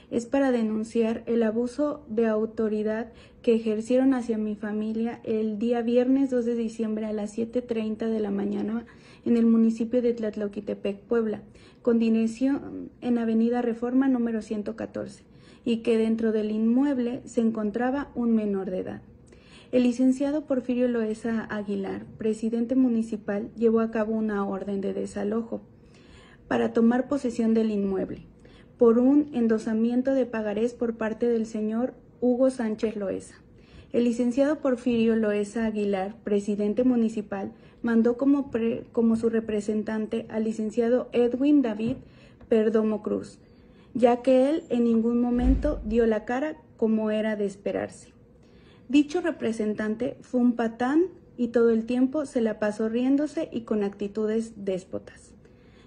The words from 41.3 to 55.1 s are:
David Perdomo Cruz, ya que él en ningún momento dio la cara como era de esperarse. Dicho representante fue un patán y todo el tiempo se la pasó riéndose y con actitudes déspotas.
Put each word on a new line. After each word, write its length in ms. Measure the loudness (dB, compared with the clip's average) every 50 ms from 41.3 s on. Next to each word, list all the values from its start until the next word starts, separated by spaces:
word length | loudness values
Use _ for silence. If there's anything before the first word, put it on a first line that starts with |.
| 2 2 2 4 4 4 4
David 340 | 2 0 -4 -4 -4 -4 -6 -10 -18 -20 -20 -20 -20 -20 -12 -2 2
Perdomo 540 | 2 4 4 4 2 2 2 2 0 -2 -2
Cruz, 360 | -4 -4 -4 -4 -8 -14 -20 -20 -20 -20 -20 -20 -20 -20 -20 -16 -10 -2
ya 280 | 4 4 4 4 4 4
que 260 | 4 4 6 4 4
él 160 | 2 -2 -2 -2
en 160 | 0 0 2
ningún 360 | 2 2 2 2 2 0 0
momento 600 | 0 0 0 2 4 4 4 2 2 -2 -2 -4 -4
dio 220 | -2 0 2 2
la 180 | 2 2 0 -2
cara 320 | -4 -4 -4 -4 -6 -8 -10 -16 -20 -8
como 340 | -2 0 0 2 2 0 0
era 260 | -2 -2 -2 -2 -2
de 100 | -2 -4
esperarse. 640 | -4 -4 -6 -6 -6 -4 -4 -6 -8 -10 -14 -20 -20 -20 -20 -20 -20 -20 -20 -20 -20 -20 -20 -20 -20 -20 -20 -6 0
Dicho 320 | 4 4 4 4 0 -2
representante 960 | -2 -2 -2 -2 -2 -4 -2 -2 -2 -2 -2 -2 -4 -4 -4 -4 -4 -6 -6 -8
fue 200 | -10 -4 0 2
un 140 | 4 4 2
patán 500 | 2 0 -2 -2 -2 -2 2 2 2 2 2 -2 -10 -20 -14 -6
y 120 | -4 -2 0
todo 220 | 2 4 4 4
el 160 | 4 2 0
tiempo 400 | -2 0 0 0 0 0 -2 -4
se 140 | -2 -2 0
la 180 | 0 0 -2 -2
pasó 300 | -2 -2 -2 -2 -2 -2
riéndose 600 | -2 0 2 2 2 2 0 -2 -4 -6 -6 -6 -6
y 100 | -8 -4
con 220 | -2 -2 -2 -2
actitudes 800 | -2 -4 -6 -8 -8 -4 -4 -2 -2 -2 -2 -4 -4 -8 -10 -6
déspotas. 680 | -4 -4 -4 -6 -8 -10 -12 -12 -12